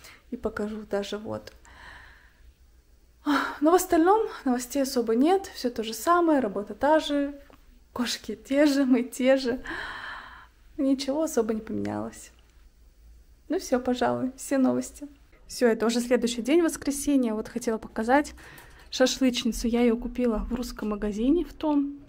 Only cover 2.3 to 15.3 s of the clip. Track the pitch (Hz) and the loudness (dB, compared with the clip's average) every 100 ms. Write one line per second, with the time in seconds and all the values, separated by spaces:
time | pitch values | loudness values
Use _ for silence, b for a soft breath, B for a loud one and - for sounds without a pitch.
2.3 | B B _ _ _ _ _ _ _ - | B B _ _ _ _ _ _ _ 0
3.3 | 277 B B 302 359 - 339 339 440 415 | 0 B B 4 4 4 4 6 4 2
4.3 | B 269 247 - 285 269 247 226 233 302 | B -2 -2 -2 -2 0 0 0 2 4
5.3 | 381 381 - 247 247 220 226 330 349 330 | 2 -2 -8 -6 -6 -8 -4 2 2 4
6.3 | 285 226 196 208 208 277 311 294 285 285 | 2 0 -4 -8 -2 2 2 2 -2 -4
7.3 | 285 - - - - _ - 233 - - | -8 -18 -20 -20 -20 _ -6 -6 -6 -8
8.3 | 208 - 277 302 269 269 247 - - 247 | -12 -2 4 4 6 4 4 2 0 4
9.3 | 269 254 254 B B B B B B B | 4 2 -4 B B B B B B B
10.3 | B B _ - - 269 262 - 285 320 | B B _ -18 -2 0 0 0 -2 0
11.3 | - 226 220 220 208 202 - 226 - - | 0 0 -2 -4 -6 -4 -6 -8 -12 -20
12.3 | _ _ _ - _ - _ - - - | _ _ _ -20 _ -20 _ -20 -20 -20
13.3 | - - 330 - 247 254 247 240 240 254 | -20 -6 -6 -2 -2 0 0 0 0 -4
14.3 | - - 277 254 247 254 - 285 - _ | -6 -4 0 2 0 -4 -12 -18 -18 _